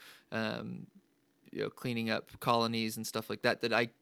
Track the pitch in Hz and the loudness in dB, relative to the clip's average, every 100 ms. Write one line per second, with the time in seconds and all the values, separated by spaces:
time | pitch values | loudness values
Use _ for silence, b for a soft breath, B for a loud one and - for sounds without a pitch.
0 | B B B 113 110 113 110 - - - | B B B -4 -2 -4 -6 -10 -12 -20
1 | _ _ _ _ - - 104 - 131 117 | _ _ _ _ -12 -6 -6 -4 -4 -2
2 | 113 110 - - 131 117 113 113 110 113 | 0 -2 -4 -4 2 4 4 2 -2 -2
3 | 110 113 - 107 120 - 117 110 120 _ | -4 -4 -4 0 2 2 4 4 2 _